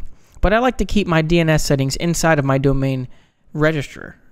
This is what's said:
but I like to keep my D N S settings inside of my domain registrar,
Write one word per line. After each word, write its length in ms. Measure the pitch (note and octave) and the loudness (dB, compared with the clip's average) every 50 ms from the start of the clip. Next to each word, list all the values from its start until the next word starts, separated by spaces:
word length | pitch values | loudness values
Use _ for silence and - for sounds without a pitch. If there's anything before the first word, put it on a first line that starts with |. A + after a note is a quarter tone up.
| - - - - - _ - - | -10 -12 -12 -14 -20 _ -6 0
but 100 | - F3+ | 0 2
I 60 | G#3 A3+ | 2 2
like 180 | B3+ C4 - - | 2 0 0 -2
to 60 | G#3 | -2
keep 220 | - - G3+ F#3+ | 0 0 0 0
my 160 | F3 E3 D#3+ | 2 2 0
D 180 | D#3 D#3 F3 E3+ | 2 2 2 2
N 80 | E3 D#3+ | 2 2
S 160 | D#3 C#3+ - | 2 2 2
settings 320 | - D3 C3+ C3+ C3+ - | 0 0 0 0 -2 -4
inside 420 | - - E3+ E3 - - E3 D#3+ C#3+ | -4 -2 -2 -2 0 2 2 2 2
of 60 | C3+ | 2
my 140 | C3+ C3+ C3+ | 0 0 2
domain 500 | C#3 C#3 C3+ C3 C3+ C3+ C3 C3 B2+ - - - _ _ _ _ _ - - | 2 2 0 0 0 -2 -4 -4 -8 -10 -14 -20 _ _ _ _ _ -10 -4
registrar, 640 | D3+ D3+ D#3 D#3+ D3 C3 - - - - - - _ _ - | 0 0 0 0 -2 -6 -8 -12 -16 -18 -18 -20 _ _ -18